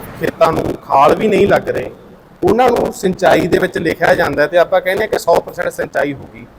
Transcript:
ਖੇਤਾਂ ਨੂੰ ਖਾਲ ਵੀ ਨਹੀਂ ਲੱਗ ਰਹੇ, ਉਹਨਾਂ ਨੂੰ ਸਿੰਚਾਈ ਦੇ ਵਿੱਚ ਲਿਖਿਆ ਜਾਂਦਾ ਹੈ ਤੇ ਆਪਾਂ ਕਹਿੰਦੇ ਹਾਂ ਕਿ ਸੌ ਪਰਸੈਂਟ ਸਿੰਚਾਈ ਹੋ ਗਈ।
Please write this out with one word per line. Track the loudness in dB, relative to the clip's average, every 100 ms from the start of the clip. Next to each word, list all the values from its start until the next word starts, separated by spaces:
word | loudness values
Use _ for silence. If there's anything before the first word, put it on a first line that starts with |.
| -10 -8
ਖੇਤਾਂ | -6 0 0
ਨੂੰ | 0 -4 -6
ਖਾਲ | 0 4 4 4
ਵੀ | 2
ਨਹੀਂ | 2 2
ਲੱਗ | 2 0
ਰਹੇ, | -6 -6 -14 -20 -20 -20 -4
ਉਹਨਾਂ | 0 2 2
ਨੂੰ | 2 -2
ਸਿੰਚਾਈ | -2 -4 0 2 2 2
ਦੇ | 0
ਵਿੱਚ | 0 -2
ਲਿਖਿਆ | -4 0 0 2
ਜਾਂਦਾ | 0 0
ਹੈ | 0
ਤੇ | 2
ਆਪਾਂ | 2 2
ਕਹਿੰਦੇ | 0 -2
ਹਾਂ | -2
ਕਿ | -4
ਸੌ | 0 0
ਪਰਸੈਂਟ | 0 -8 -8
ਸਿੰਚਾਈ | -6 -6 -2 -4
ਹੋ | -6 -14
ਗਈ। | -18 -20